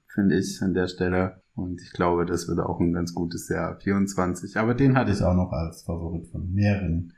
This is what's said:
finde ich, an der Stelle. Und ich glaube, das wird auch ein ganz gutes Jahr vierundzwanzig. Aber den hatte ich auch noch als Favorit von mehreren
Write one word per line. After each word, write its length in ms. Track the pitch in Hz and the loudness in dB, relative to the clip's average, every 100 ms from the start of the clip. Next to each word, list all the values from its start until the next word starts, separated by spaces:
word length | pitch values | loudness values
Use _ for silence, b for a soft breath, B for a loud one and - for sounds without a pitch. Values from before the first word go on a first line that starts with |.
| _ | _
finde 240 | - 98 82 | 2 4 4
ich, 240 | 98 - | 0 -2
an 120 | 95 | 0
der 140 | 90 90 | 2 0
Stelle. 540 | - 90 92 95 - _ | 0 0 2 0 -4 _
Und 280 | - 90 85 | -8 -8 -8
ich 120 | - | -10
glaube, 320 | - 87 87 87 | 0 2 2 0
das 240 | 87 - | -2 -2
wird 100 | 87 | -2
auch 220 | 85 87 | -2 0
ein 100 | 85 | 0
ganz 220 | 87 85 | 0 -2
gutes 340 | 87 85 - - | -4 -4 -6 -4
Jahr 320 | 87 85 87 | -4 -2 -4
vierundzwanzig. 800 | 98 98 98 - 90 87 95 104 | 0 0 0 0 -2 -2 -6 -2
Aber 160 | 113 | 0
den 240 | 123 139 131 | 4 4 4
hatte 140 | 107 | 2
ich 100 | 98 | 2
auch 140 | 92 90 | 4 4
noch 180 | 90 | 2
als 300 | - 82 - | -2 -6 -8
Favorit 440 | - 82 82 85 - | -8 -6 -6 -8 -8
von 240 | 82 87 | -8 -4
mehreren 640 | 95 104 95 87 82 - | 2 2 2 0 -2 -4